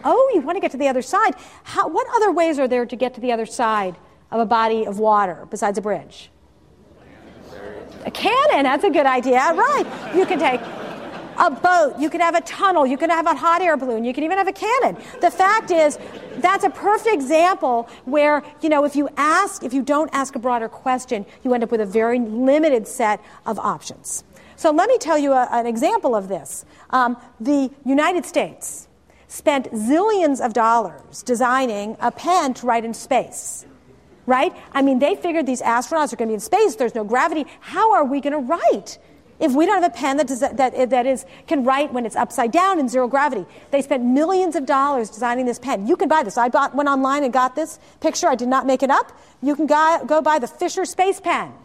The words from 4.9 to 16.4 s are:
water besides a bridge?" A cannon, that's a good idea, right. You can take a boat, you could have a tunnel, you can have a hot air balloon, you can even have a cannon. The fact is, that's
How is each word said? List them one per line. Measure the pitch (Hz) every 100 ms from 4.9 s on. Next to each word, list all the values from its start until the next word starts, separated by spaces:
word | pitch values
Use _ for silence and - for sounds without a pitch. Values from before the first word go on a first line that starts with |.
| 202
water | 214 208 196 160 151
besides | 214 208 202
a |
bridge?" | 208 185 - - - _ _ _ _ _ _ - - - - - - - 101 - - - -
A |
cannon, | - 381 494 587 370
that's | 277 277
a | 403
good | 320 277
idea, | 254 247 254
right. | 294 339 494 571 - - -
You | 302 381
can | 349
take | 294 247 - - - - - - - -
a | -
boat, | 262 359 359 294 -
you | 311
could | 339
have | 339 339
a |
tunnel, | 330 - 381 349 277
you | 269
can | 330
have | 330 339
a |
hot | 294 320 339
air | 370 294
balloon, | 254 220
you | 233
can | 254 311
even | 381
have | 381
a |
cannon. | 392 427 508 480 180 - -
The | 349
fact | - 381 440 -
is, | 339 302 - - - -
that's | -